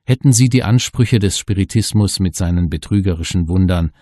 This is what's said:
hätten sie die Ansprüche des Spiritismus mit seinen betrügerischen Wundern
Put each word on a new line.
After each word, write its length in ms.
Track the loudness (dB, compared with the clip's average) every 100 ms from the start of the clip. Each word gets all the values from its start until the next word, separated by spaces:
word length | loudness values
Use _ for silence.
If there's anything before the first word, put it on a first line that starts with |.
| -4
hätten 260 | 2 2
sie 180 | 4 4
die 120 | 2
Ansprüche 560 | 2 0 0 -2 0 2
des 220 | 0 -2
Spiritismus 800 | -4 -2 0 -2 0 0 0 0
mit 160 | -4 -2
seinen 340 | -2 0 -2
betrügerischen 800 | -4 -2 -2 0 -4 -4 -2 0
Wundern 400 | 2 2 2 -2 -6